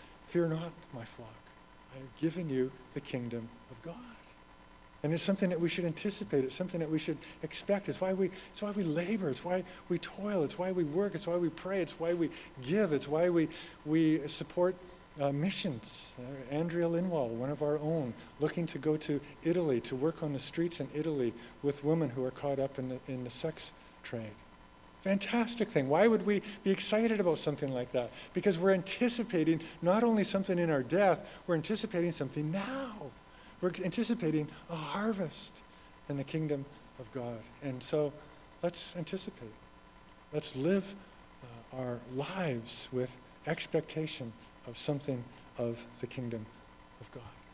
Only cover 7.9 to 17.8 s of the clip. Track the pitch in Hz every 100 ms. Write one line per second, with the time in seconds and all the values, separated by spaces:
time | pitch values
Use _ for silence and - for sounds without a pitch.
7.9 | - 190 190 185 - - - 208 202 170
8.9 | 151 180 220 165 127 170 185 180 - -
9.9 | 170 - - 208 196 135 - 185 180 151
10.9 | 165 202 - 170 175 170 160 185 196 170
11.9 | - 165 175 156 - - 135 127 202 190
12.9 | 143 139 156 180 170 156 - - - 147
13.9 | 160 160 156 147 - 135 - 180 185 -
14.9 | - - 151 139 143 190 - 180 117 -
15.9 | - - - 123 139 123 147 170 170 170
16.9 | 170 185 165 117 117 131 143 147 151